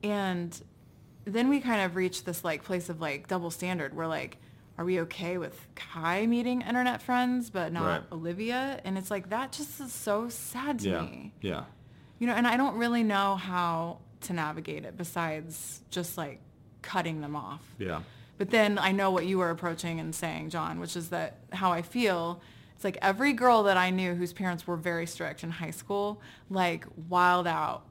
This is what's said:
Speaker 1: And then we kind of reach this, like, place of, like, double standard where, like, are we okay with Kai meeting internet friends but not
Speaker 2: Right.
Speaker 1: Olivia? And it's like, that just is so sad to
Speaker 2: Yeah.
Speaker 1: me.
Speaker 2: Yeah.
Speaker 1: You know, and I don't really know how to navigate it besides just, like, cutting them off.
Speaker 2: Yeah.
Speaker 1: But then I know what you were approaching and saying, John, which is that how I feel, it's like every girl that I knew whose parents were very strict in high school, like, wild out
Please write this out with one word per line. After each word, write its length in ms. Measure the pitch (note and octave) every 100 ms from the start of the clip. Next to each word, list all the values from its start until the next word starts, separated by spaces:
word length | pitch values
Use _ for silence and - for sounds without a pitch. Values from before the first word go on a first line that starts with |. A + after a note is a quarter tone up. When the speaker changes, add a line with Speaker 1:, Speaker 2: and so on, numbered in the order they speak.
Speaker 1:
And 600 | G#3 G#3 G3 F3+ F3 - - - - - - -
then 240 | - G#3 B3
we 120 | C#4+
kind 220 | B3 A3
of 120 | F#3+ F3
reach 280 | F#3 F3+
this, 180 | - E3+
like, 200 | F3 D3+
place 240 | - F#3 E3+
of, 120 | D#3+
like, 280 | D#3+ C#3+ -
double 220 | F#3 E3+
standard 440 | E3 F3+ F3+ C#3
where, 120 | - E3
like, 320 | D#3 C3+ - - - - -
are 60 |
we 160 | E3+ F#3
okay 360 | E3 - F3 F3+
with 280 | D#3 - -
Kai 500 | - - E3+ D#3+ F3+ A3+
meeting 360 | A#3+ A#3+ B3
internet 400 | A#3+ B3 B3 A#3+
friends 480 | - B3 B3 B3 A#3
but 220 | F#3+ E3
not 120 | E3+ E3
Speaker 2:
Right. 160 | E3 -
Speaker 1:
Olivia? 680 | E3 E3 F3 A3 B3 C4+ C#4
And 120 | - F#3+
it's 140 | F#3+
like, 180 | G3+ F3+
that 220 | G#3+ C4
just 280 | - D4 -
is 120 | C4+
so 360 | - - G#3 A#3
sad 500 | A#3 - A#3+ C#4+ C4
to 80 | G2+
Speaker 2:
Yeah. 120 | F2
Speaker 1:
me. 320 | D#2 B1+ C#2 -
Speaker 2:
Yeah. 220 | G2+ D#2+ - - - - - -
Speaker 1:
You 100 | A#3+
know, 60 |
and 120 | A3+ A#3+
I 100 | A#3
don't 200 | C#4 A3+
really 260 | A#3 A#3
know 340 | A3 G3+ G3 G3
how 640 | F#3 F3+ F3 E3 E3+ - - -
to 100 | -
navigate 520 | F3+ D3+ D#3 D#3+ D3+
it 120 | C#3+ -
besides 840 | E3+ - E3 D#3 E3 D#3 - - -
just, 260 | - F3 -
like, 240 | D3+ C3 - - - -
cutting 380 | - G3 E3+ D#3+
them 160 | D3 D3
off. 260 | G2+ C#3+ - -
Speaker 2:
Yeah. 240 | G2 D#2+ F2 - - -
Speaker 1:
But 120 | G3
then 280 | A#3 G#3 G3+
I 140 | F#3+
know 180 | F#3+ G3
what 160 | F#3 E3+
you 120 | F#3+
were 120 | F3+
approaching 480 | E3 F3 E3 F3 E3
and 140 | D#3+
saying, 360 | D#3+ E3 D#3+ D#3
John, 280 | E3+ D#3 D#3+
which 160 | E3+ F3
is 120 | E3
that 280 | F3 D#3+ - -
how 200 | F#3 F#3+
I 100 | E3+
feel, 580 | E3+ B3 A3+ F3+ E3+ F3 - - -
it's 100 | -
like 120 | G3+ F#3
every 300 | G3 G3 C#4
girl 320 | A#3+ B3 A#3
that 120 | G3+ F#3
I 140 | F3+
knew 240 | F#3 F#3
whose 180 | F3 F3
parents 320 | F3 F#3+ E3+
were 120 | - E3+
very 300 | E3 E3+ E3
strict 360 | - D#3+ D3
in 80 | E3
high 220 | E3 E3
school, 500 | D#3 - G3+ G3+ G#3 - - -
like, 380 | F#3+ F3+ E3 - - D#3+
wild 400 | F3+ F3+ F3+ F3
out 360 | D#3+ D3+ - -